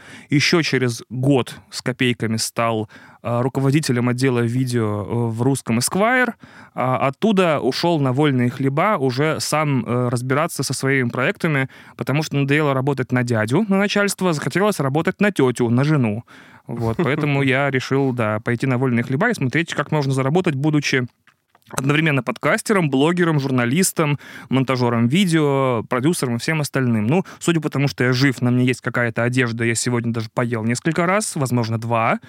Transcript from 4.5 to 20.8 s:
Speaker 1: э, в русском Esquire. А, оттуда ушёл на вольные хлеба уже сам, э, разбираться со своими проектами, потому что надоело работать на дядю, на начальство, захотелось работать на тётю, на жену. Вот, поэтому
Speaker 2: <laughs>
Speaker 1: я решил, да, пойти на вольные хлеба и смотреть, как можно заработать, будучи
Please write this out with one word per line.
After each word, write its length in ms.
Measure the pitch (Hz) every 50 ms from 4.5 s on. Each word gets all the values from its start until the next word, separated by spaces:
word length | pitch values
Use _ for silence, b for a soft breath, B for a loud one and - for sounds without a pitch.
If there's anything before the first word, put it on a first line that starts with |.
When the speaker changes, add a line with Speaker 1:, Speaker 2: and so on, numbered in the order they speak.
| 117 127 131 123 120 120 110 104 104 104 101
Speaker 1:
э, 260 | - 113 120 120 117
в 100 | 110 113
русском 380 | 123 135 139 - - 123 113 117
Esquire. 540 | 123 - - 185 208 226 262 254 247 240 - B B B B B B B B
А, 320 | 110 120 127 127 117 - 135
оттуда 520 | 135 - - 220 214 185 185 170 151 127
ушёл 400 | - 120 135 - - 170 170 151
на 120 | 139 131 123
вольные 360 | 135 156 147 131 123 123 123
хлеба 460 | 123 - 131 135 139 151 180 214 214 170
уже 400 | 135 131 120 131 151 160 139 -
сам, 440 | - - 156 151 156 147 139 127 - -
э, 220 | 120 123 123 120
разбираться 520 | 123 120 123 131 131 143 160 170 - - 131
со 100 | - 131
своими 340 | - - 135 139 135 123 117
проектами, 600 | - 127 123 170 - - - 170 151 139 135 B B B B B B
потому 260 | - - - 131 151 156
что 120 | - 143 143
надоело 360 | 139 135 143 151 156 143 135
работать 360 | 131 131 147 139 131 127 -
на 120 | 131 123 123
дядю, 420 | 120 120 107 107 110 131 175 226 196
на 100 | 190 190
начальство, 540 | 202 202 - 202 202 196 - - 185 180 160
захотелось 460 | 139 - 143 - 170 202 214 190 -
работать 400 | 139 131 131 156 165 190 - -
на 100 | 202 208
тётю, 380 | 190 - 135 127 117 - 123 113
на 120 | 120 123 139
жену. 400 | 151 156 143 123 107 104 117 - B B B B B B B B -
Вот, 300 | 127 117 117 113 113 -
поэтому 440 | 175 123 143 151 147 147 139 139
Speaker 2:
<laughs> 20 | 139
Speaker 1:
я 280 | 131 127 135 143 139
решил, 420 | 131 131 - - 135 135 139 135 123
да, 260 | 120 113 107 107 107
пойти 260 | - - 120 120 143 131
на 100 | 127 120
вольные 260 | 135 131 120 117 117
хлеба 260 | - 131 139 208 247
и 20 | 214
смотреть, 400 | - 135 120 - 151 170 - -
как 180 | - 147 -
можно 220 | 156 151 139 139 131
заработать, 400 | 135 127 135 151 180 180 175 143
будучи 520 | 131 143 156 151 147